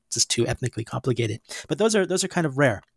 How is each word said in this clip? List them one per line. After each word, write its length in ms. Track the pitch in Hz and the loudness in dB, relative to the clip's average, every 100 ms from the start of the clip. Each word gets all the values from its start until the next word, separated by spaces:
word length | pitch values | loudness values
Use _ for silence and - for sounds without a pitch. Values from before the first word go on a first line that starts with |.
| _ | _
just 180 | 120 - | -2 0
too 160 | - 120 | 0 0
ethnically 380 | 120 123 - | 0 -4 -6
complicated. 560 | 113 127 131 120 113 107 - - - | -8 -4 -2 0 -2 -4 -10 -14 -8
But 100 | 160 | 0
those 180 | 220 214 | 2 2
are, 100 | 185 | 2
those 180 | 180 | 0
are 40 | 180 | 0
kind 180 | 185 156 | 0 0
of 120 | 131 | 4
rare. 240 | 139 98 - | 2 2 -8